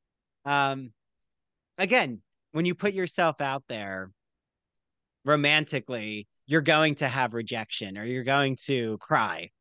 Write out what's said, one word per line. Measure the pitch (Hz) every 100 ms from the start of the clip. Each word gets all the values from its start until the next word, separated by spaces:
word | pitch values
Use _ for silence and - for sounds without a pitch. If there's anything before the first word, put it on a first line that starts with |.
| _ _ _ _
um, | 139 143 139 135 131 _ _ _ _ _ _ _ _ -
again, | 190 247 160 110 _ _ _
when | 151 175
you | 175
put | 202
yourself | 190 180 - 170 147
out | 139 139 -
there | 113 98 95 95 _ _ _ _ _ _ _ _ _ _ _ 135
romantically, | 151 143 156 151 139 - 120 107 107 104 _ -
you're | 160
going | 147 156 156 143
to | 139
have | 131 123
rejection | 117 113 117 110 - 104 101
or | 113
you're | 127
going | 123 139 139 131 -
to | 131 113 107
cry. | - 151 107 82 82 _